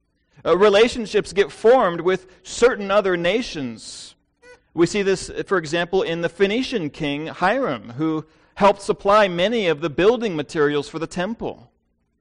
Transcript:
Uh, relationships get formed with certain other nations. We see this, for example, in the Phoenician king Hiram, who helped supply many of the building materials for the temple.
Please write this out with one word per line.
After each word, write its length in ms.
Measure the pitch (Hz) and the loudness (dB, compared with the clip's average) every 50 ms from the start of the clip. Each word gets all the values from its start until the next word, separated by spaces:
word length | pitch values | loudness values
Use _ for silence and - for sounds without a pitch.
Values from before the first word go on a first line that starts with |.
| _ _ _ _ _ _ _ _ - | _ _ _ _ _ _ _ _ -2
Uh, 120 | - 165 180 | 0 2 4
relationships 760 | 202 214 196 202 226 247 - 254 220 190 - 208 - - | 4 4 6 6 4 4 0 -4 -8 -2 -2 -2 -2 -2
get 180 | 170 185 196 143 | -2 -2 -2 -2
formed 520 | - - - 220 254 262 233 185 170 170 | -2 0 4 6 6 6 4 2 0 -2
with 260 | - 185 185 180 - _ _ _ - | -2 -2 -2 -2 -4 _ _ _ -18
certain 480 | - - - 233 254 254 208 202 196 | -12 -4 2 2 2 2 2 -4 0
other 240 | 196 208 196 190 180 | 0 0 2 0 0
nations. 1000 | 175 170 170 196 240 240 - - 165 135 120 113 107 - - - - - - - _ _ _ _ _ _ - - _ _ _ - | 0 0 0 0 0 -2 -4 -8 -8 -8 -8 -10 -12 -16 -18 -18 -18 -18 -20 -20 _ _ _ _ _ _ -20 -20 _ _ _ 0
We 120 | 160 170 | 0 0
see 160 | 165 - 208 | 0 0 -2
this, 300 | 196 190 190 180 - - - - 160 - | 0 0 -2 -2 -4 -10 -10 -10 -6 -2
for 100 | 202 185 | -2 -2
example, 460 | 165 147 156 170 175 170 - 190 165 | -2 -2 -4 -4 -4 -2 -2 -2 -2
in 160 | 151 165 170 | -2 -4 -4
the 80 | 170 165 | -4 -4
Phoenician 600 | - - 202 196 202 247 262 - 269 220 165 143 | -2 0 0 0 0 -2 -4 -4 -4 -6 -6 -6
king 380 | - - 160 143 143 143 156 156 | -8 -6 -6 -6 -4 -6 -8 -10
Hiram, 640 | - - 175 185 220 269 269 196 139 113 101 110 | -6 -2 0 0 0 0 -2 -4 -4 -6 -8 -12
who 340 | 120 123 156 160 156 156 151 _ _ _ _ _ _ | -8 -4 -4 -2 -2 -4 -6 _ _ _ _ _ _
helped 260 | - 196 196 202 202 | 2 4 4 4 2
supply 460 | - - 202 - - 196 202 214 214 196 | 0 -4 -4 -2 2 4 4 6 4 4
many 400 | 175 170 180 208 240 233 202 170 | 2 0 -2 0 0 0 0 0
of 140 | 160 143 | 0 0
the 80 | 156 165 | -2 -4
building 460 | 143 160 170 208 247 240 233 220 175 | 0 2 4 4 4 4 0 -4 -4
materials 540 | 151 - - - 165 147 147 147 147 139 - | -4 -6 -4 0 0 2 2 2 0 -4 -4
for 100 | - 160 | -8 -8
the 80 | 160 160 | -8 -8
temple. 640 | - 180 175 202 233 - 190 131 - - 120 _ _ _ _ _ _ _ _ _ _ _ | -6 -6 -6 -6 -6 -8 -8 -10 -10 -10 -16 _ _ _ _ _ _ _ _ _ _ _